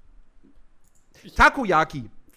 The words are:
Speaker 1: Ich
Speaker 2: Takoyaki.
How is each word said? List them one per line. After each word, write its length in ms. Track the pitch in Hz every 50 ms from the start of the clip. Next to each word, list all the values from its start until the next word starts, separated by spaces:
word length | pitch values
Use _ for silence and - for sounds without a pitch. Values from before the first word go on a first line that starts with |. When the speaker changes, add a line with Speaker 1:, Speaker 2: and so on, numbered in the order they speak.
| - - - - - - _ - - - - - - - - - - _ _ - _ _ _ - -
Speaker 1:
Ich 100 | 190 -
Speaker 2:
Takoyaki. 760 | - 254 302 294 277 247 190 170 156 160 156 - 139 113 101 - - - - _